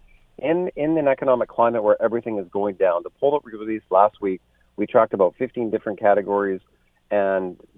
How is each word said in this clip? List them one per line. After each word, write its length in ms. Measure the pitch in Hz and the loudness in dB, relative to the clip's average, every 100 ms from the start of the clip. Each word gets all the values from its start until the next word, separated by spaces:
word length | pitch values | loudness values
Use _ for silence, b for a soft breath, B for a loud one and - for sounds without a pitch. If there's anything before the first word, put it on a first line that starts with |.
| _ _ _ - | _ _ _ -8
in, 280 | 139 170 180 - | -2 -2 -2 -4
in 220 | 147 160 | -2 0
an 100 | 143 | 2
economic 400 | 135 135 123 113 | 0 0 0 0
climate 340 | - 117 117 | 0 0 2
where 180 | 107 104 | 2 2
everything 360 | 113 117 117 107 | 2 -2 -4 -6
is 80 | 87 | -6
going 260 | 101 101 | -4 -4
down, 280 | 92 95 87 | 0 0 0
the 80 | 87 | -4
poll 200 | - 135 | -4 -2
that 120 | 147 | -2
we 80 | 120 | -4
released 340 | 107 107 110 - | -12 -8 -8 0
last 300 | 92 104 - | 4 4 2
week, 200 | 101 92 - _ _ - | -4 -4 -8 _ _ -8
we 100 | 104 | 0
tracked 280 | 120 113 | 2 2
about 200 | 107 92 - | 2 0 0
fifteen 320 | 127 - 117 | -6 -6 -4
different 280 | 107 - 98 | -4 -6 -2
categories, 600 | 107 101 101 101 101 95 - _ _ _ _ | 2 2 2 -2 -2 -4 -10 _ _ _ _
and 460 | 104 98 95 92 87 - | -2 0 -2 -4 -10 -20